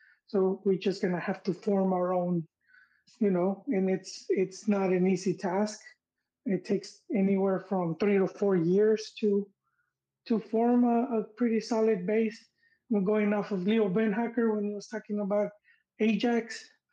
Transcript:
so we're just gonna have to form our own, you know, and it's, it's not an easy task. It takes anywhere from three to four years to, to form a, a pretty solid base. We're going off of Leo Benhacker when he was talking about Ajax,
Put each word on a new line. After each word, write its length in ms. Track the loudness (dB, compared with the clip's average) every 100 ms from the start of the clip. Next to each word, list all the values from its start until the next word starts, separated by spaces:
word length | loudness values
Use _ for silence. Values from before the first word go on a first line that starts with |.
| _ _ _
so 340 | 0 0 0
we're 140 | 0 0
just 240 | 0 -2
gonna 180 | -2 -2
have 240 | -4 -6
to 100 | -6
form 380 | -4 -2 0 2
our 220 | 0 0
own, 340 | 0 0 -2 -4 _ _ _ _ _ _ -2
you 100 | 0
know, 360 | 2 0 -2 -2
and 220 | 0 0
it's, 360 | -2 -6 -12 -4
it's 400 | -2 -2 -4 -2
not 220 | 0 2
an 140 | 2 2
easy 280 | 2 -2
task. 480 | -4 -2 -2 -2 -6 -18 -20 _ _ _ _ -4
It 180 | -4
takes 380 | -2 -4 -4 -14 -6
anywhere 520 | 0 2 2 0 -2 -2
from 280 | -4 -2 -2
three 180 | 2 2
to 80 | 0
four 280 | 0 0 2
years 560 | 2 4 4 2 -2 -4
to, 260 | 0 0 -2 _ _ _ _ _ _ _ -4
to 120 | -4
form 460 | -2 0 2 4 4
a, 340 | 2 0 -2
a 40 | -4 -2
pretty 240 | 0 0
solid 480 | 0 0 2 2 0
base. 300 | 0 0 -4 -16 _ _ _ -2
We're 120 | 0
going 320 | 2 2 2
off 180 | 0 -2
of 160 | -2 0
Leo 220 | 2 2
Benhacker 640 | 2 0 0 -2 0 0 0
when 80 |
he 100 | -4
was 140 | -6 -10
talking 320 | -12 -6 -4
about 300 | -2 0 -2 -6 _ _ _ -2
Ajax, 640 | 0 2 0 0 -2 -10 -18 _ _